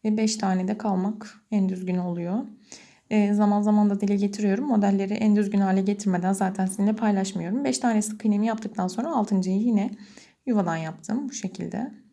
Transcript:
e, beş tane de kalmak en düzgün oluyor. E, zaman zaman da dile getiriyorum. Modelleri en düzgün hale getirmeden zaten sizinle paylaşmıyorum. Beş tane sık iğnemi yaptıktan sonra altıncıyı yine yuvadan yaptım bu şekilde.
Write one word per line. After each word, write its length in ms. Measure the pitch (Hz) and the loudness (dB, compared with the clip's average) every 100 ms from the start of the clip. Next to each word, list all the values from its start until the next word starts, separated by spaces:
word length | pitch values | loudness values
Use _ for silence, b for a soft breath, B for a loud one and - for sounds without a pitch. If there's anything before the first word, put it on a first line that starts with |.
| 220 | 0
e, 120 | 214 | 2
beş 180 | 220 - | 0 0
tane 320 | 196 185 185 | 0 0 0
de 100 | 214 | -2
kalmak 680 | 214 185 190 220 - - _ | -2 0 -2 -4 -12 -20 _
en 180 | 208 190 | 0 0
düzgün 280 | 185 185 180 | -2 -2 -2
oluyor. 480 | 180 175 170 208 - B B B B B _ | -2 -4 -4 -4 -6 B B B B B _
E, 240 | 214 208 | 2 2
zaman 280 | 208 208 202 | 4 4 2
zaman 280 | 208 208 208 | 4 4 4
da 120 | 202 | 2
dile 140 | 202 202 | 0 0
getiriyorum. 500 | 202 202 208 196 294 | 0 0 0 0 2
Modelleri 480 | 226 202 196 196 | 2 4 2 0
en 220 | 208 214 208 | 0 2 4
düzgün 240 | 202 202 | 2 2
hale 220 | 196 190 | 2 2
getirmeden 520 | 196 202 202 180 180 | 2 0 0 0 0
zaten 320 | 190 190 196 190 | 0 -2 0 -2
sizinle 300 | - 202 220 | 0 0 2
paylaşmıyorum. 680 | 214 196 190 190 170 226 | 0 0 0 -4 -4 -2
Beş 160 | 285 - | -2 0
tane 220 | 247 220 | 2 2
sık 240 | 214 214 220 | 0 -2 0
iğnemi 220 | 202 226 | 2 0
yaptıktan 400 | 220 - - 180 | -2 -6 -4 -4
sonra 280 | 185 277 294 | -4 -4 -2
altıncıyı 420 | 208 190 185 190 | 0 0 2 0
yine 340 | 233 214 220 B B B B B - | 2 2 0 B B B B B -2
yuvadan 320 | 214 175 165 | 0 0 -2
yaptım 520 | 160 - - 226 277 | -6 -10 -6 -6 -6
bu 40 | |
şekilde. 580 | - 190 - 170 185 254 - - | -8 -10 -8 -8 -6 -8 -10 -20